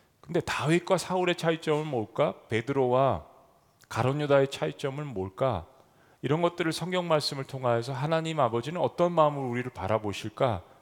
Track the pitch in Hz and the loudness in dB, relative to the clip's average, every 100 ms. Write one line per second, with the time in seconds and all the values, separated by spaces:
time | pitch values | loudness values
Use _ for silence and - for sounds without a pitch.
0 | _ _ - 165 - - 131 175 - 185 | _ _ -4 -4 -2 -2 2 2 2 -2
1 | - 185 180 170 165 160 - 151 156 127 | 0 0 0 0 -2 -2 0 0 0 -4
2 | 104 - 156 - - 110 120 139 127 127 | -2 0 -2 -2 -4 -2 0 2 4 4
3 | 135 90 - - _ _ _ _ - - | 4 0 -6 -20 _ _ _ _ -6 0
4 | 123 143 147 139 135 - 156 - 139 139 | 0 0 4 4 4 0 -6 -4 -6 -6
5 | 147 101 95 - 131 98 82 - _ _ | -8 -6 -6 -2 -2 -2 -6 -18 _ _
6 | _ _ 135 156 170 170 165 156 170 185 | _ _ -2 2 2 0 -2 -2 -2 -2
7 | 175 156 - 139 131 135 127 117 117 127 | 2 2 0 -6 -8 -2 0 0 -2 -4
8 | 151 160 160 156 120 117 127 175 131 - | -2 -2 0 0 0 0 -4 -2 -2 2
9 | 175 170 151 143 127 120 123 - 95 107 | 2 4 2 2 -4 -4 -6 -6 0 0
10 | 104 95 110 - 135 95 - - | 0 -6 -8 -2 0 0 -8 -20